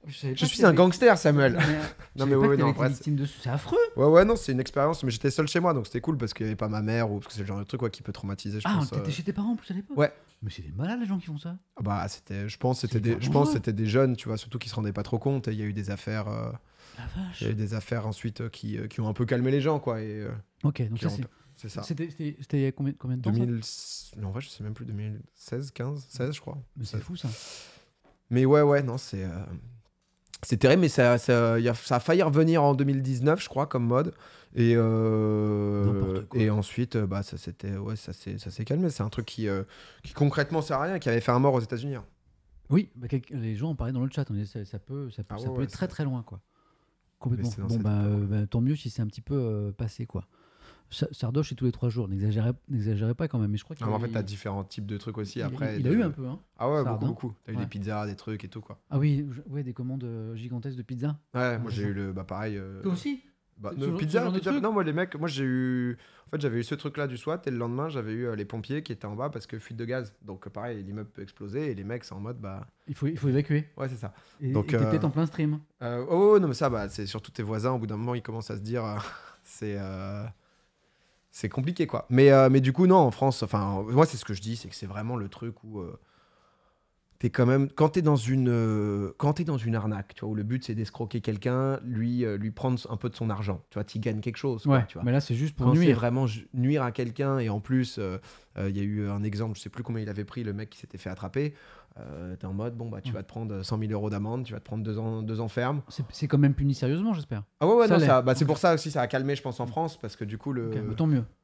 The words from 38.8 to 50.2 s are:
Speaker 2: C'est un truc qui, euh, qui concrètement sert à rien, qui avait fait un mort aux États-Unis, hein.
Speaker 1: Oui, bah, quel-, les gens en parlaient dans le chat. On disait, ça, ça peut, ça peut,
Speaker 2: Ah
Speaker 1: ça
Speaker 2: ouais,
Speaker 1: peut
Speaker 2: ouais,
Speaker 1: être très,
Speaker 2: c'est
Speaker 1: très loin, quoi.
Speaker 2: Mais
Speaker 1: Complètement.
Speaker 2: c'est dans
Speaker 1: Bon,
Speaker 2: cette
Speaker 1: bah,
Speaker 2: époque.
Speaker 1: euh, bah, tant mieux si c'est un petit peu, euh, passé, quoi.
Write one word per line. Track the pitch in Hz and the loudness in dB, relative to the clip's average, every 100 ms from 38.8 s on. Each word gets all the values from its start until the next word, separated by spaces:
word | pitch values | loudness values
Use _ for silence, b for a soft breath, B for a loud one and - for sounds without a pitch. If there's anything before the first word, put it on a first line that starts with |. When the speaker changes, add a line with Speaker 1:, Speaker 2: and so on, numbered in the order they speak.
| 180 | 0
Speaker 2:
C'est | 135 | -2
un | 101 | -4
truc | - 110 | -4 -8
qui, | - 107 | -4 -2
euh, | 98 98 B B B | -2 -4 B B B
qui | - | -16
concrètement | - 143 156 143 165 | 0 2 2 0 -2
sert | 151 139 | -2 -2
à | |
rien, | 156 190 | 0 -2
qui | 135 | 0
avait | 117 | 2
fait | 113 | 4
un | 123 | 4
mort | 143 | 6
aux | 131 | 4
États-Unis, | 110 120 139 127 | 0 -6 -6 -8
hein. | - _ _ _ _ - - | -12 _ _ _ _ -20 2
Speaker 1:
Oui, | 160 - 123 | 2 2 -8
bah, | 123 | -4
quel-, | 135 - | -4 -4
les | 143 113 107 | -6 -4 -4
gens | 156 | -4
en | 143 | -4
parlaient | 120 | -4
dans | 131 | -2
le | 131 | -2
chat. | - 135 | -2 -4
On | |
disait, | 104 107 | -4 -4
ça, | 113 101 | -8 -10
ça | 104 | -12
peut, | - 139 135 | -10 -10 -10
ça | 107 | -10
peut, | - 104 | -10 -6
Speaker 2:
Ah | |
Speaker 1:
ça | 131 | -4
Speaker 2:
ouais, | |
Speaker 1:
peut | 127 | -4
Speaker 2:
ouais, | 135 | -4
Speaker 1:
être | |
très, | - 185 | -4 -6
Speaker 2:
c'est | |
Speaker 1:
très | - 147 | -2 -4
loin, | 127 | -4
quoi. | - 98 | -8 -16
Speaker 2:
Mais | _ _ _ _ _ _ _ _ | _ _ _ _ _ _ _ _
Speaker 1:
Complètement. | 127 107 117 | -2 0 -2
Speaker 2:
c'est | 104 | -4
dans | 113 | -2
Speaker 1:
Bon, | |
Speaker 2:
cette | 113 | 0
Speaker 1:
bah, | 104 104 | 2 2
Speaker 2:
époque. | 101 104 | 2 0
Speaker 1:
euh, | 101 104 | 0 0
bah, | 104 | 0
tant | 117 | 0
mieux | 123 151 | 0 0
si | 117 | -4
c'est | - | -4
un | 107 | -6
petit | - | -6
peu, | - 139 | -4 -2
euh, | 117 104 104 | -2 -2 -4
passé, | 101 113 - 120 | -4 -6 -6 -8
quoi. | 92 | -8